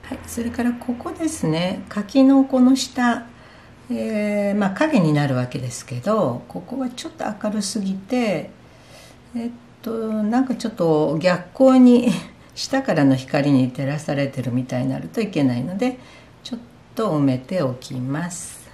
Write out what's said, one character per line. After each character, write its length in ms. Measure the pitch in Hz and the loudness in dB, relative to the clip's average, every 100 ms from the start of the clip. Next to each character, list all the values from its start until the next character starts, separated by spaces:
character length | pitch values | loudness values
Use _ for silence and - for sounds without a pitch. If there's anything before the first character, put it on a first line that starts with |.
は 120 | - | -12
い、 40 | - - | -14 -10
そ 160 | - | -8
れ 80 | 233 | -6
か 120 | 240 | -2
ら 100 | 240 | -2
こ 220 | 240 - | -2 -6
こ 160 | 240 349 | -8 -8
で 180 | 381 320 | -6 -6
す 200 | - 165 | -2 -2
ね。 360 | 160 180 190 - | -2 -2 -6 -8
柿 340 | 208 202 269 | -8 -2 4
の 220 | 269 269 | 6 6
こ 160 | 269 262 | 4 4
の 160 | 254 262 | 4 4
下、 500 | - - 240 226 - - - - - - - | 0 -2 0 0 -6 -20 -20 -20 -20 -20 -10
え 640 | 233 220 214 208 208 202 | -6 -4 -4 -2 -2 0
ー、 20 | |
ま 140 | 202 226 | 0 -2
あ、 20 | |
影 300 | 196 311 277 | 0 2 4
に 120 | 160 | 4
な 140 | 147 143 | 2 0
る 80 | |
わ 120 | 127 123 | -2 -4
け 100 | - | -6
で 120 | 123 | -10
す 140 | - | -12
け 120 | - 120 | -12 -8
ど、 460 | 190 220 151 123 - | -2 0 0 -4 -10
こ 120 | 180 | -14
こ 180 | - 247 | -10 -8
は 120 | 254 | -8
ち 160 | - 320 | -8 -14
ょ 20 | |
っ 40 | |
と 120 | - - 214 | -10 -10 -6
明 80 | 214 | -6
る 120 | 208 | -4
す 180 | 196 226 | -4 -4
ぎ 140 | 196 | -4
て、 560 | 190 - 254 226 160 - - - - - - - - - | -6 -4 -2 0 -2 -6 -18 -20 -20 -20 -20 -20 -20 -12
え 120 | 240 233 | -8 -8
っ 20 | - - - | -10 -20 -14
と、 400 | 226 226 220 214 | -8 -6 -4 -2
な 180 | 208 240 | 0 0
ん 60 | 269 | 0
か 80 | |
ち 120 | 202 233 | -2 -6
ょ 40 | |
っ 40 | |
と 440 | - 165 156 156 160 | 0 2 4 2 2
逆 520 | 180 175 - - 262 | 2 2 -4 4 6
光 100 | 262 | 10
に、 300 | 247 240 240 175 - | 10 8 4 0 -4
<laughs> 200 | - - | -20 -20
下 300 | - - 269 | -12 -4 -2
か 100 | 269 | 0
ら 100 | 147 | 4
の 120 | 139 131 | 4 4
光 340 | - 147 143 | 0 0 4
に 180 | 135 127 | 4 2
照 120 | 135 | -2
ら 140 | 135 147 | -4 -4
さ 160 | 151 | -4
れ 140 | 143 139 | -2 -2
て 120 | - | -4
る 120 | 123 | -4
み 120 | 123 | -4
た 140 | 127 123 | -2 -4
い 60 | |
に 60 | 131 | -2
な 80 | 135 | -4
る 100 | - | -6
と 120 | 240 | -4
い 60 | 208 | -2
け 160 | 160 | 0
な 140 | 135 123 | 0 0
い 80 | |
の 120 | 143 196 | -4 -2
で、 220 | 254 269 - - - - | -2 -4 -16 -20 -20 -20
ち 100 | - | -14
ょ 20 | 233 | -14
っ 20 | - - - | -14 -20 -12
と 240 | - 120 151 | -4 -2 2
埋 20 | |
め 180 | 139 127 | 2 0
て 240 | - 185 | -2 -2
お 120 | 135 | -2
き 200 | 123 - | -4 -10
ま 360 | 127 127 143 175 | -8 -6 -6 -6
す。 340 | - - - - | -10 -14 -18 -20